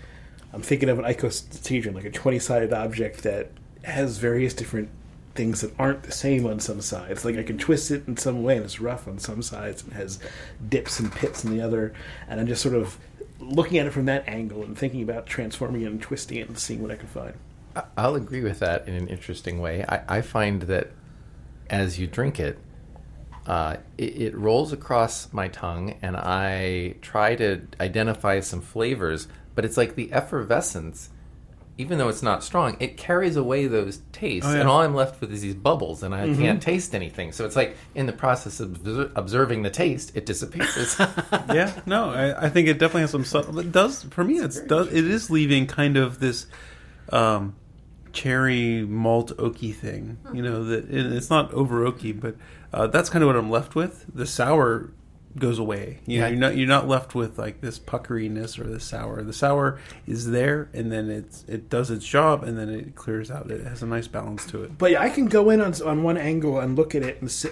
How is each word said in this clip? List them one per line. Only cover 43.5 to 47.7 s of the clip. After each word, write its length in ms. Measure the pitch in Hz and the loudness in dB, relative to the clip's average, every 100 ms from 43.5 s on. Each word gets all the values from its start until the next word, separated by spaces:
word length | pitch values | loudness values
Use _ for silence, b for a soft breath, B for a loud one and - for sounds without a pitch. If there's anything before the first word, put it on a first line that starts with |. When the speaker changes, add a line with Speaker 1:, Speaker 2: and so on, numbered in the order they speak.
| 156 | -4
Speaker 3:
it 140 | 170 | 2
does, 320 | 180 220 277 | 4 4 2
for 200 | 139 - | -8 -2
me, 120 | 185 339 | 2 2
Speaker 2:
It's 80 | |
Speaker 3:
it's, 120 | 156 147 | 0 -4
Speaker 2:
very 100 | - | 2
Speaker 3:
does, 180 | 156 180 | 2 4
it 40 | 160 | 4
Speaker 2:
interesting. 140 | 165 | 4
Speaker 3:
is 160 | 220 - | 2 2
leaving 360 | 160 147 139 131 | 4 6 4 4
kind 300 | - 147 139 | 2 4 4
of 200 | 127 123 | 2 2
this, 260 | 131 117 - B B B B B - | 0 0 -8 B B B B B 0
um, 440 | 117 110 107 101 - - | 4 4 2 -2 -8 -20